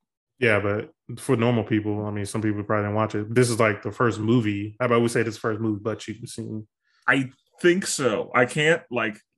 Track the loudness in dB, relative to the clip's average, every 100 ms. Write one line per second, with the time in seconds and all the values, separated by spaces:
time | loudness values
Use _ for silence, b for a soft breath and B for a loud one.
0 | _ _ _ 0 2 4 2 -2 -6 _
1 | -16 -8 0 2 4 2 2 0 0 -4
2 | -4 -6 -6 -2 -2 -2 -2 -2 0 0
3 | 0 -2 0 2 2 4 2 0 -6 0
4 | 0 0 2 2 2 -2 -6 -4 2 2
5 | 2 0 -2 -4 -4 -2 -2 -2 -4 -6
6 | -10 -12 -12 -12 -10 -10 -12 _ _ _
7 | 0 0 -2 _ _ 0 2 2 0 0
8 | 0 0 0 2 2 2 2 2 0 -4
9 | -4 -6 _